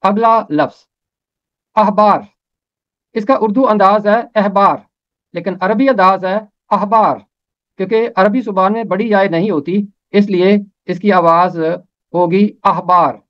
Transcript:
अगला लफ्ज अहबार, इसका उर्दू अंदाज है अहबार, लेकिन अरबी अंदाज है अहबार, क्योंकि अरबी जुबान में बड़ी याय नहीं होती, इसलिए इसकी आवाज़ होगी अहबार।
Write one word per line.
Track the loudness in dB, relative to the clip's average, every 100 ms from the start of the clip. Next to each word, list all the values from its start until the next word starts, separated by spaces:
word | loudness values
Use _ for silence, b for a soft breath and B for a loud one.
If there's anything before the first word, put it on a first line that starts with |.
अगला | 0 0 2 2 0
लफ्ज | -2 -2 -4 _ _ _ _ _ _ _ _ _ 0
अहबार, | 0 2 2 2 -2 _ _ _ _ _ _ _ _
इसका | -10 -2 0
उर्दू | 0 0
अंदाज | 0 2 2 2 0
है | -2 -2 -2
अहबार, | -2 0 0 -2 _ _ _ _ _
लेकिन | -10 -8 -6
अरबी | -4 0 0
अंदाज | 2 2 2
है | -2 -6 -8 _ _
अहबार, | -4 0 0 0 -2 _ _ _ _ _ _
क्योंकि | -4 -2 -2 0
अरबी | 0 0
जुबान | -4 -2 0
में | -2 -4
बड़ी | -4 0
याय | 0 0
नहीं | 0 -2
होती, | -4 -4 -4 -4 _ _
इसलिए | -2 0 0 2 0 -2 _ -12
इसकी | -6 0
आवाज़ | 2 2 2 2 -2 -4 -4 _ _ _
होगी | -2 0 2 0 0
अहबार। | -2 -2 0 2 2 -2